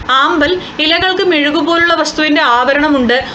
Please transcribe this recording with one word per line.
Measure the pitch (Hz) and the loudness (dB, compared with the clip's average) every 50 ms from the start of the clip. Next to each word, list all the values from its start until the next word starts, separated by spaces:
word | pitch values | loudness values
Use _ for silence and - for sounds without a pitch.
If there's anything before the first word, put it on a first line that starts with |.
| - - | -4 0
ആമ്പൽ | 254 269 277 311 349 320 285 302 370 359 - - - - | 0 2 2 2 2 0 0 0 0 -2 -6 -8 -6 -4
ഇലകൾക്ക് | 302 311 330 349 370 370 370 370 392 | -2 0 0 0 0 0 0 0 0
മെഴുകുപോലുള്ള | 359 330 302 285 294 285 330 294 320 339 339 339 339 330 | 0 0 2 0 0 0 0 0 0 0 2 2 2 0
വസ്തുവിന്റെ | 320 302 302 311 - 311 302 294 320 | 0 -2 -2 -2 -2 -2 0 2 2
ആവരണമുണ്ട്, | 311 262 240 247 247 262 269 285 294 311 294 269 247 226 240 262 254 - | 2 2 2 2 2 0 0 0 0 0 0 0 2 0 0 0 -2 -6